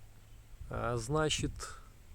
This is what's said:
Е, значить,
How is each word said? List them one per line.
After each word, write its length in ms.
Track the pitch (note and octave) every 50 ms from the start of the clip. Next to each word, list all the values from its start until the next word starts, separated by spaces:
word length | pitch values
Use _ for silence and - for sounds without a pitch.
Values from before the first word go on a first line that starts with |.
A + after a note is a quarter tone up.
| - - - - - - - - - - - - - -
Е, 260 | A#2+ A#2 A2+ A#2 B2
значить, 720 | A#2+ A2 B2 D3 D#3 D#3 D3 - - - - - - - - - - - - - - - -